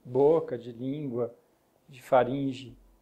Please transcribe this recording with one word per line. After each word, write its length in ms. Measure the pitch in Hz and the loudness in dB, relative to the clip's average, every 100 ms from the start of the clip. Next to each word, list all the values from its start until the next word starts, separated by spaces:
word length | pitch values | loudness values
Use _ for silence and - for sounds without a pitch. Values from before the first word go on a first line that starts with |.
boca, 520 | - 127 143 160 - 123 | -4 4 4 4 0 -8
de 140 | 120 | -10
língua, 640 | 113 131 147 143 117 117 - _ _ _ _ _ | -10 -8 -6 -6 -4 -6 -8 _ _ _ _ _
de 120 | 135 | -20
faringe, 760 | - 127 120 139 139 120 123 - _ _ | 2 2 4 0 -4 -6 -12 -20 _ _